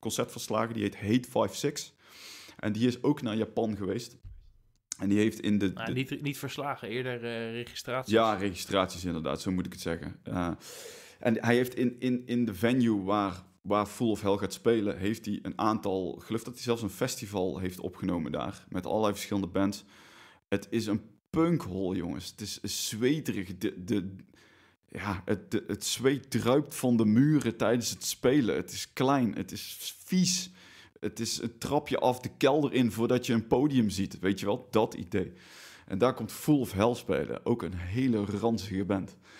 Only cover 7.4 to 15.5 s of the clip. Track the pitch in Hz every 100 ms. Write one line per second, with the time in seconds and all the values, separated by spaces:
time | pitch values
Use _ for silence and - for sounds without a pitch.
7.4 | 113 117 120 - - 127 127 110 113 101
8.4 | 98 87 - 98 92 87 87 82 76 76
9.4 | 98 92 90 - 90 82 - - - 90
10.4 | 85 82 - - - - - - - 113
11.4 | 117 120 123 - 123 - 127 123 - 120
12.4 | 113 92 117 127 117 104 92 104 98 92
13.4 | - _ 92 104 104 - 120 104 104 101
14.4 | 98 - 117 117 101 69 98 110 101 104
15.4 | -